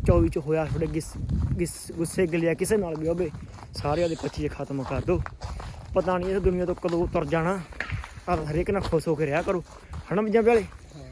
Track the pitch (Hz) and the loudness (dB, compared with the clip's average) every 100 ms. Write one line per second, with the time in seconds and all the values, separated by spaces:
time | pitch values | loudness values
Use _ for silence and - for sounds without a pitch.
0 | - 175 160 170 143 160 151 160 156 151 | 6 8 6 2 0 0 2 0 0 -2
1 | - - - - - - 170 - - 165 | -6 -6 -2 0 0 0 -2 -4 -8 -4
2 | 165 - 175 165 165 156 185 214 175 156 | -2 0 2 2 2 2 2 2 0 -2
3 | 156 170 165 - - - - - 143 156 | 0 0 -2 -6 -12 -16 -12 -4 0 2
4 | 175 160 147 - 147 - 139 139 127 131 | 0 0 -4 -4 -4 -4 -6 -4 -2 -2
5 | 156 160 - - - - - - - 185 | 0 0 -2 -8 -10 -10 -10 -12 -2 0
6 | 180 185 185 190 185 180 180 175 180 170 | 2 0 0 2 2 2 0 0 0 0
7 | 151 175 151 165 165 190 156 - - - | 0 0 2 2 2 0 -4 -10 -6 -8
8 | - - - 175 151 151 180 202 - 160 | -8 -10 -2 -2 0 -2 0 -2 0 0
9 | 165 151 151 151 190 180 - - - - | 2 0 0 0 0 -2 -4 -14 -14 -14
10 | - 180 220 220 220 233 185 - - 151 | -2 0 4 4 6 4 2 -8 -18 -16
11 | 131 | -16